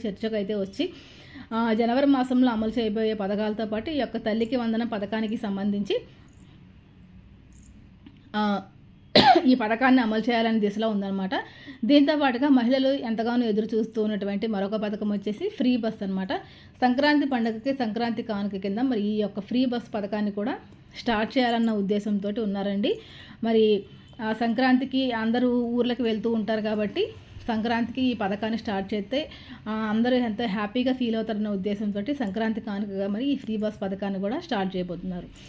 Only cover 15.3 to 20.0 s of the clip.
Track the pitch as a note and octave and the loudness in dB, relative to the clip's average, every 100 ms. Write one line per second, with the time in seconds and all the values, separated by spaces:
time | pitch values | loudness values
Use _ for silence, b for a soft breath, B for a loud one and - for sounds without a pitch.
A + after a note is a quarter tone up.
15.3 | G#3 G4 - B3+ B3 A3 A3 G3 F#3+ F#3+ | -4 -4 0 2 2 0 -4 -4 -4 -4
16.3 | F4 - B B - B3+ B3 D4 D4 C#4+ | -6 -8 B B 0 2 4 4 4 2
17.3 | B3 A3+ A3 C4+ C4+ A#3 G#3 A#3 A3+ A3+ | 0 -2 -2 -4 -2 -2 -2 -2 -2 -4
18.3 | G3+ G3+ F#3+ G3 G3+ C4 A#3 G3+ G#3+ G#3 | -4 -4 -4 -4 0 0 0 0 0 -2
19.3 | G#3 - B3 C4 A#3+ - A3 | -4 -2 0 2 0 -4 -6